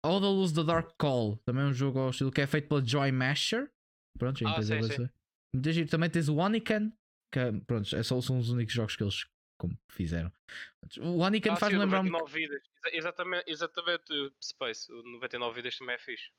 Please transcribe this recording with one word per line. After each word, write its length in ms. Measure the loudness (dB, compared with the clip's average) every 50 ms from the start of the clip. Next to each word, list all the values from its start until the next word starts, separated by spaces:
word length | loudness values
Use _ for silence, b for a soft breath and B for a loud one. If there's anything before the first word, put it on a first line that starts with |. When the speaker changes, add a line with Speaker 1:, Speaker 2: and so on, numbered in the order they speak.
| 2
Speaker 1:
Odalus 460 | 2 2 4 4 4 4 4 4 4
The 120 | 2 2 2
Dark 260 | 4 2 2 0 -2 -2 _
Call. 380 | 2 4 4 4 2 2 0 -2 _
Também 180 | -2 0 2 2
é 40 |
um 60 | 2 2
jogo 240 | 2 0 0 2
ao 120 | 2 0 0
estilo 200 | 0 0 0 0
que 100 | 2 0
é 40 | 0
feito 200 | 2 2 0 0
pela 180 | 2 0 2 2
Joy 260 | 2 2 2 4 4
Masher. 600 | 2 2 2 2 2 0 0 0 0 -2 -2 -4 _ _ _ _ _ _ _ _ _ -2
Pronto, 180 | -2 -2 0
já 120 | 0 0 0
Speaker 2:
Ah, 60 | 0
Speaker 1:
tens 140 | 0 0 0
a 60 | 0
Speaker 2:
sim, 40 | 0 0
Speaker 1:
coisa. 200 | -2 -2 -2 -4
Speaker 2:
sim. 60 | -4 _ _ _ _ _ _ _ _ -4
Speaker 1:
Muito 160 | -2 0 0
giro. 180 | 2 0 0 0
Também 200 | 2 0 0 2
tens 180 | 2 2 2 2
o 60 | 2
Oniken, 580 | 2 2 2 2 0 0 0 0 0 0 -2 -4 _ _ _ _ _ _ _
que, 80 | -2 0 0 0 0 -4 -2
pronto, 300 | -2 0 0 0 -2 -2
é 80 | -2 0
só, 160 | 0 0 0
são 160 | 0 0 0
os 120 | 0 2 2
únicos 240 | 0 0 0 0 0
jogos 220 | -2 0 -2 -2
que 80 | -2 0
eles 220 | -2 0 -2 -6 _ _ _ _ _ _
como 220 | _ -4 -4 -4 -6 _ _
fizeram. 420 | -6 -4 -2 -2 0 -2 -2 -4 -6 _ _ B B B B B B B -20 -18 -14 -6
O 200 | -4 0 2 2
Oniken 340 | 2 4 2 4 4 2 2
Speaker 2:
Ah, 20 |
Speaker 1:
faz-me 220 | 4 4 4 4
Speaker 2:
sim, 40 | 4
o 40 | 4
Speaker 1:
lembrar 160 | 4 4 4
um 20 | 2
Speaker 2:
noventa 140 | 2 0
e 40 | 0
nove 180 | -2 -2 -4 -4
Vidas. 220 | -4 -4 -6 -10 _ _ _ _ -8
Exa-, 120 | -4 -4
exatamente, 460 | -4 -4 -4 -6 -6 -4 -4 -2 -4 -4 -4
exatamente 640 | -6 -4 -6 -6 _ -4 -2 -2 -2 -2 _ -4 -4
o 200 | -4 -4 -4 _ _ -14
Space. 480 | -14 -8 _ -6 -6 -6 -6 -10 -14
O 120 | -14 -16 -14
noventa 320 | -16 -12 -10 -10 -8 -6
e 20 | -4
nove 160 | -4 -4 -4 -4
Vidas 160 | -8 -8 -8
também 180 | -8 -6 -8 -8
é 40 | -8
fixe. 300 | -8 -12 -12 -12 -12 -18 _